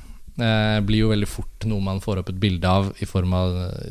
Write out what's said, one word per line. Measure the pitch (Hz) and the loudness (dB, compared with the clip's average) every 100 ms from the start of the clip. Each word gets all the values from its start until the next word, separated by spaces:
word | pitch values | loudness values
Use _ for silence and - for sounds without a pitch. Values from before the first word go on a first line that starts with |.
| - - - - | -12 -16 -12 -2
eh, | 117 110 107 107 | 2 2 2 2
blir | 101 110 110 | 2 4 4
jo | |
veldig | 107 101 | 2 0
fort | - - - 110 | -4 -10 -6 -2
noe | 104 | -2
man | 98 95 | -2 -2
får | - 95 | -2 -4
opp | 90 | -4
et | 92 | 0
bilde | 104 90 90 | 0 2 4
av | 92 98 - | 4 2 -2
i | 101 | -4
form | 95 90 | 0 2
av, | 92 92 90 | 2 0 -2
eh, | 90 - - | -4 -8 -10